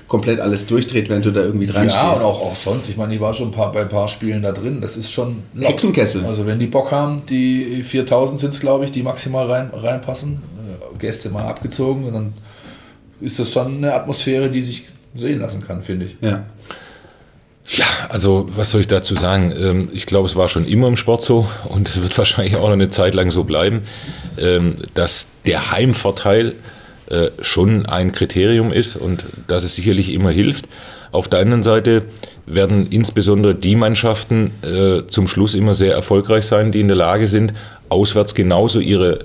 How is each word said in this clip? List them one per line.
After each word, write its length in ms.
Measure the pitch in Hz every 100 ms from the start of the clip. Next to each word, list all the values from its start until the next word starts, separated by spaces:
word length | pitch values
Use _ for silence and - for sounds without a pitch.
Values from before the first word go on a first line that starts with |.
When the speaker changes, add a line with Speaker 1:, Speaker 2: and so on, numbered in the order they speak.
| -
Speaker 1:
komplett 320 | 110 117 117
alles 280 | 101 101 -
durchdreht, 420 | 120 123 123 104
wenn 120 | 104
du 100 | 104
da 100 | 101
irgendwie 260 | 95 107 98
dran 220 | 98 110
Speaker 2:
Ja, 20 |
Speaker 1:
stehst. 320 | 101 165 127
Speaker 2:
und 80 | 107
auch, 100 | 98
auch 140 | 92 -
sonst. 320 | 98 123 -
Ich 60 | 101
meine, 160 | 107
ich 60 | 107
war 140 | 107
schon 160 | 113 117
ein 20 |
paar, 220 | 110 101
bei 80 | 104
ein 80 | 95
paar 180 | 104 101
Spielen 340 | - 110 107
da 120 | 101
drin. 260 | 98 117 135
Das 140 | 104 113
ist 160 | 110
schon 320 | - 120 113 -
laut. 160 | 113 135
Speaker 1:
Hexenkessel. 560 | - 196 147 104 92 101
Speaker 2:
Also 200 | 107 104
wenn 140 | 110
die 80 | 117
Bock 240 | 135 131
haben, 320 | 143 147 147 143
die 540 | 127 127 127 123 127
viertausend 560 | 123 131 123 127 135 143
sind's, 200 | 139 -
glaub 240 | 139 135
ich, 80 | 139
die 120 | 131
maximal 480 | 127 127 131 131 120
rein, 180 | 127 131
reinpassen, 600 | 110 117 131 135 - 147
äh, 640 | 143 - 92 107 90 60 98
Gäste 320 | 110 107 107
mal 160 | 104 110
abgezogen, 600 | 110 123 - 135 135 127
und 80 |
dann 200 | 110 107 104 - - - - - - - -
ist 160 | 131 -
das 160 | 113
schon 240 | 127 127 139
eine 160 | 143
Atmosphäre, 560 | 131 - - 131 131 135
die 140 | 127
sich 240 | 123 120 - - - 123
sehen 240 | 127 135
lassen 240 | 104 101 -
kann, 180 | 90
finde 220 | 98 92 92
ich. 100 | -
Speaker 1:
Ja. 280 | 110 104 104 - - - - - - - _ _ _ _ -
Speaker 3:
Ja, 160 | - - - -
also 400 | 98 98 95 90 101
was 160 | 104
soll 80 | 107
ich 80 | 101
dazu 280 | 95 - 90
sagen? 380 | 90 95 87 73
Ähm, 340 | 95 92 87
ich 140 | 92 -
glaube, 200 | 98 95
es 120 | 92
war 100 | 87
schon 180 | 85 80
immer 220 | 107 127
im 80 | 117
Sport 260 | - 117
so 240 | - 117 104 - -
und 340 | 95 98 92
wird 160 | 87 -
wahrscheinlich 380 | - - 95 98
auch 80 |
noch 80 | 107
eine 180 | 98 95
Zeit 240 | - 92
lang 160 | 92 92
so 140 | 85
bleiben, 380 | - 76 95 110 104 - - - - -
ähm, 380 | 90 87 87 85 -
dass 340 | - 87 - - - -
der 260 | 78 -
Heimvorteil, 840 | 92 127 113 101 98 101 110 117 - - - - - -
äh, 180 | 85 80 -
schon 440 | - 92 98 107 -
ein 280 | 87 92
Kriterium 580 | - 90 90 101 117 113
ist 240 | - - -
und 300 | 90 87 - - -
dass 180 | 90 87
es 100 | -
sicherlich 380 | 98 98 95
immer 180 | 82 95
hilft. 380 | 82 123 139 - - - - -
Auf 160 | 95 -
der 140 | 92
anderen 200 | 101 120
Seite 420 | 107 110 113 113 107 - - - -
werden 420 | 87 98 101 90
insbesondere 640 | 110 113 107 95 101 104
die 220 | 87 92 113
Mannschaften, 760 | 110 113 117 107 - 113 107 -
äh, 440 | 78 92 98 87 -
zum 200 | - 92
Schluss 260 | - 104
immer 220 | 104 107 95
sehr 180 | 95
erfolgreich 520 | 87 - 101 104 110 104
sein, 260 | 104 110
die 80 | 107
in 80 | 101
der 100 | 92
Lage 300 | 85 104 107
sind, 260 | 104 110 107 - - -
auswärts 440 | 92 101 107 101
genauso 460 | - 92 90 113 107
ihre 400 | - 98 90 80